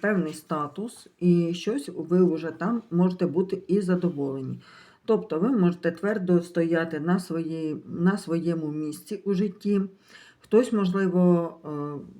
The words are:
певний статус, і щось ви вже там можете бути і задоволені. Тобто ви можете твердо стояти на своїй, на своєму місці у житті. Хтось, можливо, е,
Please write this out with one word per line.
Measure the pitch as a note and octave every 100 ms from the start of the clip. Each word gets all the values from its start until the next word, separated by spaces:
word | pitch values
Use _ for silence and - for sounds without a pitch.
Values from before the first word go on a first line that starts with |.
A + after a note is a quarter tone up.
певний | G3+ G3 D#3
статус, | - - D#3 D3 F#3 A3+ - - -
і | F3+ F3 E3+
щось | F3 - C#4 A#3 F3
ви | D#3+ F3+ F3
вже | D#3+ D#3+
там | - F#3 A#3 -
можете | E3+ F#3 F3+ E3+
бути | D3+ F#3 F#3 -
і | G3
задоволені. | F#3 F3+ F3 C#3+ C#3 C3+ C3 B2+ - - - _ -
Тобто | A3 - D#3+
ви | A3
можете | B3 F3 F3 E3
твердо | E3+ G3 F#3 F3+ F3
стояти | F3 E3+ E3+ E3 E3 D#3
на | D#3+ F#3
своїй, | - E3 D#3+ D#3+ D#3 D3+ -
на | - F3+ G3+
своєму | D#3 E3+ E3+ E3 D3+
місці | D3+ D3+ D3 - G#3 G3
у |
житті. | F#3 G#3 - G3+ G3+ G3 - _ - - _
Хтось, | _ G#3+ B3+
можливо, | G#3+ F#3 F#3+ F#3+ F3 F3+ E3+ E3 - D3+
е, | D3+ D3 C#3+ -